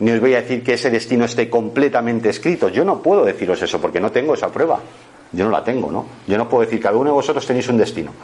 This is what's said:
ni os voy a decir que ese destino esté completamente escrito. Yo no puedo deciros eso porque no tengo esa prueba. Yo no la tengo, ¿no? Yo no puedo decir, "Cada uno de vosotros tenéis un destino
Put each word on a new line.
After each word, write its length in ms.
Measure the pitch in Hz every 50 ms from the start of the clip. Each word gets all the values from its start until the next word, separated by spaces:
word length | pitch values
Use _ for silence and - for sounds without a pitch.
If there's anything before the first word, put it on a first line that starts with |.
ni 120 | 107 113 117
os 80 | 110
voy 120 | 113 131 127
a 80 | 120
decir 240 | 113 - 127 117 117
que 80 | 127 120
ese 160 | 117 - 135
destino 380 | 117 113 - - 131 120 120
esté 240 | 117 - - 117 117
completamente 800 | 120 117 110 104 - 139 143 143 139 123 117 117 117 110 110 107
escrito. 400 | 95 - - 160 175 160 - 98
Yo 120 | - 131 165
no 200 | 196 175 - -
puedo 240 | 160 196 202 139
deciros 340 | 98 87 - 101 87 90 87
eso 180 | 95 82 - 82
porque 220 | 78 82 78 85
no 100 | 95 107
tengo 220 | - 123 131 156 -
esa 160 | - 110 107
prueba. 320 | - 117 147 165 135 - - - - - - - - - - - -
Yo 120 | 87 95
no 60 | 110
la 120 | 101 76 -
tengo, 300 | 110 123 131 92 73 80
¿no? 140 | 107 - - - - -
Yo 120 | - 196 110
no 100 | 117 -
puedo 160 | 139 123 113
decir, 160 | 113 113 107
"Cada 160 | 107 117 104
uno 140 | 117 135 147
de 40 | 147
vosotros 320 | 139 - - 151 139 -
tenéis 220 | - 127 127 117 113
un 80 | 120
destino 360 | 113 101 - - 90 78 71 - -